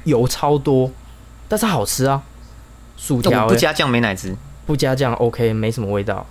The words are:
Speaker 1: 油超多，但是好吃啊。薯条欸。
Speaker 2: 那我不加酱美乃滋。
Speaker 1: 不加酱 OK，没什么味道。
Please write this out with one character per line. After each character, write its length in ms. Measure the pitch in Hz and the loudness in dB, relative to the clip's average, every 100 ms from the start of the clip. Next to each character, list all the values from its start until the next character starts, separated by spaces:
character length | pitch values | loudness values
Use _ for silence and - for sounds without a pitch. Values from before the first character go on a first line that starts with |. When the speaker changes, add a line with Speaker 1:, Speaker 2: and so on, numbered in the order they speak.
| 160 | 0
Speaker 1:
油 220 | 120 123 | 2 2
超 300 | - 147 147 | 0 0 0
多， 320 | 143 131 127 - - - - - - | 2 2 2 -4 -20 -20 -20 -20 -6
但 120 | 208 | -2
是 80 | 220 | 0
好 180 | 156 101 | 0 -2
吃 200 | - 131 | 0 0
啊。 140 | 139 - - - - - - - - | 0 -4 -20 -20 -20 -20 -20 -20 -14
薯 240 | - 127 | -2 0
条 100 | - | 2
欸。 60 | 107 | 2
Speaker 2:
那 60 | |
我 60 | 110 | 4
不 60 | 117 | 4
加 160 | 156 | 2
酱 160 | 156 147 | 0 0
美 120 | 120 | 2
乃 160 | 113 95 | 0 -2
滋。 200 | 95 98 - - - | -8 -10 -12 -12 -4
Speaker 1:
不 100 | 147 | 0
加 200 | 139 131 | 2 2
酱 180 | 135 - | 0 2
OK， 380 | 117 120 117 | 0 2 0
没 160 | 110 110 | 0 -2
什 100 | 113 | -2
么 60 | 101 | -2
味 120 | 101 | -2
道。 220 | 101 95 95 | -2 -6 -8